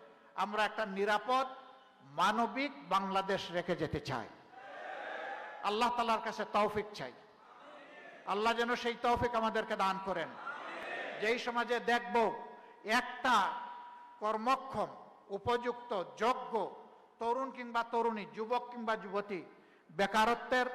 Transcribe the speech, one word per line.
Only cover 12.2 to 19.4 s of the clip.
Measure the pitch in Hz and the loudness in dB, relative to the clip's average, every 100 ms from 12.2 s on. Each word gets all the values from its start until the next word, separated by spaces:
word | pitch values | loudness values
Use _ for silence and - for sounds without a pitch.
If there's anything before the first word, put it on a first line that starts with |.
| 214 139 - - - - | 4 2 -8 -14 -18 -10
একটা | 196 233 - - 262 220 180 160 - - - - - - | 0 0 0 0 4 6 4 0 -8 -10 -14 -18 -20 -4
কর্মক্ষম, | 214 220 233 269 - 220 180 - - - - | -2 0 2 2 2 -2 -2 -6 -18 -20 -8
উপযুক্ত, | 196 247 240 240 240 - 208 175 - | -4 0 2 0 -4 -4 -4 -4 0
যোগ্য | 220 254 247 220 160 - - - - - | 0 0 -2 -2 -2 -6 -16 -20 -20 -6
তরুণ | 226 247 269 | -2 0 -2
কিংবা | 247 240 233 | -6 -4 -2
তরুণী, | 233 233 233 220 185 | 0 2 2 0 -6
যুবক | 196 220 247 247 | -6 -2 -2 -2
কিংবা | 240 226 220 | -4 -2 -2
যুবতী | 190 202 202 185 | -2 -4 -4 -6